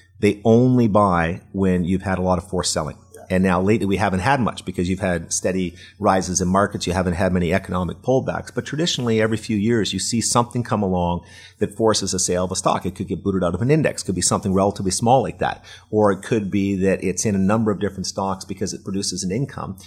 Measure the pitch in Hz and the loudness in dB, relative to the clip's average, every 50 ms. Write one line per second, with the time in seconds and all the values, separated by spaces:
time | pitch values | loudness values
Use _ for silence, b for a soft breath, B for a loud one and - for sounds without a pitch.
0 | b b b b - 104 101 - - 117 113 117 127 127 127 123 120 107 92 104 | b b b b 2 2 2 4 4 6 6 6 6 6 6 4 4 4 4 4
1 | 104 98 90 85 82 82 90 - - - - 95 98 95 92 90 85 85 95 92 | 4 4 4 2 0 0 -2 -6 -10 -8 -4 0 2 2 2 2 2 0 0 -2
2 | - 101 92 90 92 92 92 90 87 - - 90 85 - - 87 78 69 67 - | -2 -2 -2 0 0 0 0 0 -2 -4 -4 -2 -2 -2 -2 -4 -4 -6 -8 -14
3 | - _ - - - - 92 92 95 95 90 90 92 101 113 117 101 98 98 92 | -18 _ -20 -12 -4 0 0 2 4 4 2 2 2 2 2 2 2 0 0 0
4 | 107 101 92 90 85 135 143 135 113 85 - - - - 87 - 90 87 95 92 | 0 0 0 0 0 2 2 2 0 -2 -4 -6 -10 -8 -4 -2 -2 -2 -2 -2
5 | 101 95 87 85 85 - - - - 101 92 95 92 87 85 B B B B B | -2 -2 -2 -2 -4 -6 -6 -4 -2 -2 0 -2 -2 -4 -6 B B B B B
6 | 98 104 95 95 90 92 90 - 92 90 92 98 101 98 - 98 - 90 87 92 | 2 2 2 2 2 0 -2 0 0 2 2 2 2 2 -2 -4 -4 -2 0 0
7 | 87 92 85 87 101 92 90 90 87 80 92 95 92 - 92 90 92 82 85 - | 0 0 0 0 0 2 2 0 0 0 0 -2 -2 -2 -4 -4 -4 -4 -6 -6
8 | - 127 131 131 - - 85 85 - - - 127 120 - - 147 170 170 - - | -2 0 0 0 0 -2 -6 -6 -8 -8 -8 -8 -8 -6 -4 -4 -2 -2 -2 -2
9 | 127 117 113 110 107 110 110 107 - - 110 101 101 113 117 113 95 - - 95 | 0 0 2 2 2 2 0 -2 -2 -2 0 0 2 2 2 2 0 0 -2 -4
10 | - - 120 113 - - - 123 117 113 - 123 117 - 110 104 104 92 92 90 | -4 -2 -2 -2 0 0 2 0 0 0 -2 -6 -4 -2 -2 0 0 0 0 0
11 | 87 87 87 85 B B B B B B B B 107 90 - - 110 110 104 - | 0 0 -2 -4 B B B B B B B B -4 -4 -2 2 2 2 2 2
12 | 104 92 98 90 - - 90 90 90 85 92 - - - - - - 90 87 - | -2 -4 -2 -2 -2 0 0 0 -2 -2 -2 -2 0 0 0 0 -2 -6 -6 -6
13 | 98 - 95 85 - 101 95 92 90 85 90 90 117 131 151 160 123 76 - - | -6 -6 -6 -4 -2 -2 0 0 0 0 0 0 2 2 2 2 2 0 -2 -4
14 | - - 92 90 87 - - 98 - 101 92 98 98 101 98 - 98 92 - - | -6 -4 -2 -2 0 0 0 0 0 2 2 2 2 2 0 -2 -2 -4 -2 0
15 | 113 113 127 135 107 85 - - 76 - - - B B B B B B 107 107 | 2 2 2 2 2 -2 -4 -4 -4 -4 -4 -6 B B B B B B 2 4
16 | 104 101 98 95 - - 127 113 104 92 90 101 98 98 101 92 95 95 92 - | 4 4 4 2 -2 -2 0 0 0 0 0 0 0 0 0 2 2 2 2 0
17 | - 95 92 - - 113 98 95 95 95 107 113 113 110 101 87 104 95 95 95 | 0 -4 -4 -2 -2 0 0 2 2 2 2 2 2 0 0 -2 -2 -6 -4 -6
18 | 87 - - 104 98 95 95 95 - - 98 - 107 87 - - - 101 95 98 | -8 -8 -6 -4 -4 -4 -4 -6 -8 -10 -8 -6 -6 -6 -6 -8 -8 -6 -6 -4
19 | 98 - 92 90 104 90 95 123 143 - - - - - 92 B B | -4 -4 -4 -4 -4 -4 -2 -4 -4 -6 -8 -10 -10 -10 -10 B B